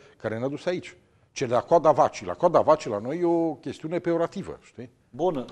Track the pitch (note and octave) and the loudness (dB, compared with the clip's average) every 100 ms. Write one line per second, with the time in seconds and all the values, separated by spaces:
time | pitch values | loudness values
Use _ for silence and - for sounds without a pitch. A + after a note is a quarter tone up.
0 | - _ A2 A2 C3 D3 - F3+ - - | -18 _ -8 -6 -6 -6 -6 -6 -8 -18
1 | _ _ _ - B2 A#2+ - E3+ D#3 C#3 | _ _ _ -8 -2 0 4 4 6 4
2 | C3 - F2+ F2 F3 D3 G#2+ D3+ C#3+ G#2 | 4 0 -10 0 2 4 4 2 2 -6
3 | A#2 E3+ F3 E3+ E3 D3+ D3 - D#3+ E3+ | -4 -2 0 0 0 -4 -10 -10 -6 -4
4 | E3+ E3 E3 G3 G#2+ - - - B2 _ | -2 0 -2 -4 -12 -14 -18 -18 -18 _
5 | _ A#2+ F3+ D3 A#2 | _ -2 -2 -2 -6